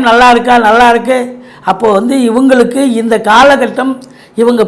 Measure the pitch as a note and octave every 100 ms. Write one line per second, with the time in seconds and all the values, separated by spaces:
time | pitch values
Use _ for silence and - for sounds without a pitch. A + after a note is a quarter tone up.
0 | B3 A#3 B3 A#3+ B3 B3 A3 A3+ A#3+ A#3
1 | A#3 B3+ B3 - - - - F#3 A3+ G3
2 | A#3 C4+ A#3 A3 C4+ B3+ A#3+ C4+ C#4 A3+
3 | A3+ A3 G3+ A3 C#4 C#4 A#3+ - C4 B3+
4 | - - - - A#3 A#3+